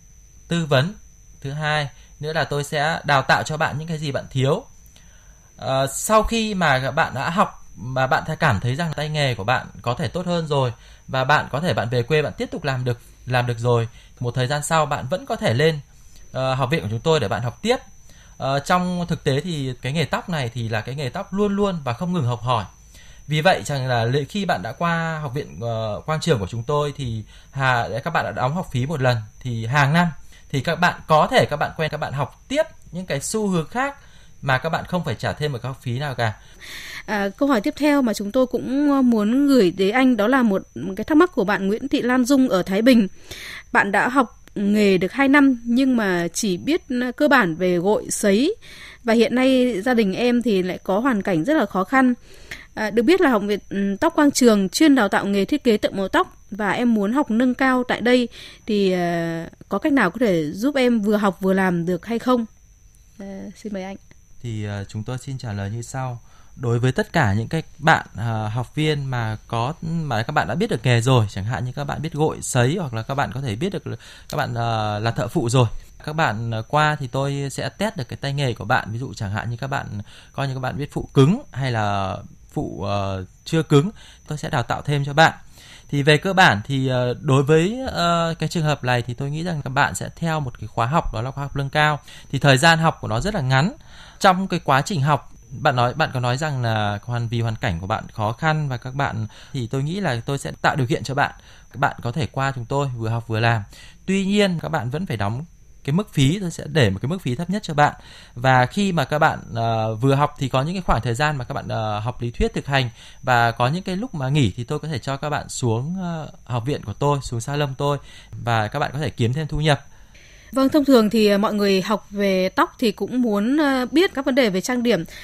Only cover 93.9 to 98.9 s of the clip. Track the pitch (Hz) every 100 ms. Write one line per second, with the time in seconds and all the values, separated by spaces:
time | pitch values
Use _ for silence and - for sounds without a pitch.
93.9 | - - - 202 185 190 175 - 135 -
94.9 | 185 143 143 - - - 123 147 123 120
95.9 | 147 151 131 123 127 156 131 117 110 104
96.9 | 101 - 120 117 117 113 113 123 82 95
97.9 | 92 - - 107 113 160 156 147 123 127